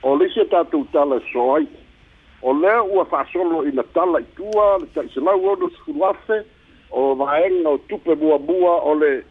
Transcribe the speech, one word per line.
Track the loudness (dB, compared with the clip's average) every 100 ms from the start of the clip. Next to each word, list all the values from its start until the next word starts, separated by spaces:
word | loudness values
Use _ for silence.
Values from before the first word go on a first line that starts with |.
O | 2 2
le | 2
isi | 0 0
tatou | 0 0 -4 -2
tala | 0 0 0
e | -4
so | -2 0 0
ai, | -2 -8 -20 _ _ _ _ -6
o | -2
lea | 2 2 2
ua | 2 0
fa'asolo | 0 -2 -4 -4 -2 -2
ina | -2 -4 -2
tala | -2 0 0
i | -4 -14
tua, | -4 2 2 2
le | -2
taʻiselau | -8 -8 -4 0 0 0
ono | -2 -4
sefulu | -6 -12 -2
afe, | -2 -2 -4 -4 -4 _ _ -20 _
o | -2 0
vaega | 0 0 0 2 0 0
o | -2 -4
tupe | -8 -2
muamua | 0 2 2 0 0 2 2
o | 0
le | 2 2 0 -8